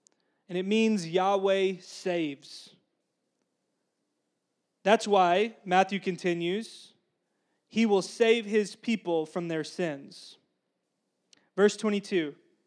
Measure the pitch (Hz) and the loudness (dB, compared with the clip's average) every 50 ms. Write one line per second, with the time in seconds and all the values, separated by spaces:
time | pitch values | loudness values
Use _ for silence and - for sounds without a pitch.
0 | _ _ _ _ _ _ _ _ _ - 175 180 190 190 208 220 226 220 220 202 | _ _ _ _ _ _ _ _ _ -8 -6 -6 -2 0 2 2 4 4 2 0
1 | 170 160 165 180 185 190 202 196 190 196 190 196 190 190 190 180 - - - - | -2 -2 0 0 2 2 2 2 2 2 2 2 2 0 -2 -6 -10 -18 -18 -10
2 | - 190 175 175 165 147 139 135 143 - - - - - - _ _ _ _ _ | -6 -4 -2 -2 -2 -4 -6 -10 -14 -20 -20 -20 -20 -20 -20 _ _ _ _ _
3 | _ _ _ _ _ _ _ _ _ _ _ _ _ _ _ _ _ _ _ _ | _ _ _ _ _ _ _ _ _ _ _ _ _ _ _ _ _ _ _ _
4 | _ _ _ _ _ _ _ _ _ _ _ _ _ _ _ _ - 190 214 220 | _ _ _ _ _ _ _ _ _ _ _ _ _ _ _ _ 2 2 2 2
5 | - 214 202 196 185 175 175 190 214 233 220 - - 196 180 185 190 190 202 190 | 4 2 2 4 4 4 2 2 0 -2 -6 -10 -6 0 2 2 2 2 -2 -6
6 | - 190 180 160 - 180 175 170 170 170 185 214 226 - - - - - _ _ | -6 -6 -6 -4 -4 -4 -2 -2 -2 -4 -4 -4 -6 -10 -14 -20 -20 -20 _ _
7 | _ _ _ _ _ _ _ _ _ _ _ _ _ _ - 214 226 220 202 190 | _ _ _ _ _ _ _ _ _ _ _ _ _ _ -2 0 2 4 4 2
8 | 175 - - - 233 226 226 240 220 202 208 220 208 190 - - - - 226 - | 0 -2 -2 2 4 4 4 4 2 0 0 0 0 -2 -4 -8 -4 -2 -2 -2
9 | - 175 170 160 156 156 - 185 170 170 160 160 151 151 - - 185 165 147 139 | -2 -2 -2 -2 -2 -4 -6 -6 -6 -4 -4 -4 -6 -6 -6 -6 -6 -4 -6 -8
10 | 139 - - - - - - - _ _ _ _ _ _ _ _ _ _ _ _ | -12 -16 -20 -20 -20 -20 -20 -20 _ _ _ _ _ _ _ _ _ _ _ _
11 | _ _ _ _ _ _ _ _ _ _ _ - 196 208 208 - - 220 208 202 | _ _ _ _ _ _ _ _ _ _ _ 2 2 2 2 0 -2 -2 -2 -2
12 | 202 - 208 180 160 147 143 - _ _ _ _ _ | -2 -2 -2 -2 -2 -2 -6 -12 _ _ _ _ _